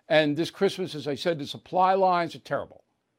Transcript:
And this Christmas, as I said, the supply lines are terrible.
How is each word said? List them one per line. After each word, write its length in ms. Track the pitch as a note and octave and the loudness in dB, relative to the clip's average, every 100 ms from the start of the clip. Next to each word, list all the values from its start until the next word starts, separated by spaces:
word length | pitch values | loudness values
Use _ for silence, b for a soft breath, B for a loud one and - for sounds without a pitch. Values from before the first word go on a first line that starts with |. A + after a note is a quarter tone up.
| - | 2
And 280 | D#3 D3+ D3 | 4 4 0
this 160 | D#3+ | -2
Christmas, 420 | - G3 F#3 F3 | 0 -2 -2 -8
as 140 | D3 C3+ | -8 -6
I 80 | C#3 | -4
said, 200 | F3+ E3 | -2 -4
the 100 | C3+ | -6
supply 480 | A#2+ - F3 F#3 | -12 -6 2 4
lines 420 | F#3+ F#3 F3 D#3+ C3+ | 4 4 2 -2 -8
are 20 | |
terrible. 460 | - C3+ E2+ - _ _ _ | -6 -6 -6 -16 _ _ _